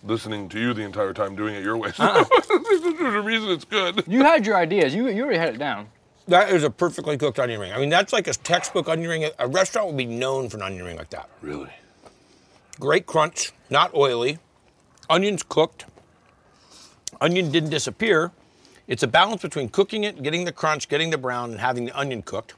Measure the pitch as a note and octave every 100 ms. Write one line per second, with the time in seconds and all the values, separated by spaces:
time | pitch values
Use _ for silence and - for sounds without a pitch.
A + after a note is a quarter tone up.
0 | G2+ A2 A2 G#2+ G2 G#2 A#2+ A2+ G#2 G2
1 | G2 F#2+ G2+ G2 G#2+ G#2 G2 A2+ G#2 -
2 | D#3 G#3 G4 B4+ - G4+ F#4+ F#4+ F4 D#4+
3 | D4+ G#3 G#3 A3+ G#3+ E3+ - G#3+ F#3 F#3+
4 | F3 A3 C#4 E4 G#3+ G3+ E3+ G3 D3 D#3+
5 | B3+ G3+ C#4 F#3 E3 A2+ C#3+ G#2 G#2 _
6 | _ _ - F3 G3+ F#3 D3 - F3 -
7 | D3+ D3 D3 A#2+ B2 A2+ F#2+ G#2 C#3 E3+
8 | G3+ A3+ E3+ B2+ - E3+ - G3 D#3 E3
9 | E3 D#3+ D#3 - B2 D3 F#3+ A3+ G3+ D3
10 | A#2+ A#2 C3 C3+ B2+ A2 F#2+ F#2+ F2+ E2
11 | D#2+ D#2+ - - D2+ D2 C#2 - _ _
12 | - _ _ _ _ _ _ - C3+ E3
13 | F3 D#3+ D#3 - - - _ C3+ F3 D#3+
14 | C#3 A#2+ A#2+ D#3 _ _ _ _ _ _
15 | - E3 G3 F#3+ - - E3 _ - -
16 | _ _ _ _ _ _ _ - - _
17 | - - D3+ F3+ F3 D3+ D#3 C#3 - G2
18 | A3+ E3+ F3 _ _ _ _ - - B2
19 | B2+ C#3+ F#3+ A3 - D3+ B2+ - G3 G#3+
20 | G#3 F#3 C#3 E3 F3 - D#3 D3+ - D3
21 | E3 D#3 B2+ B2 A#2+ A2 B2 B2 A#2+ C3
22 | C#3+ A#2+ F#2 F#2+ -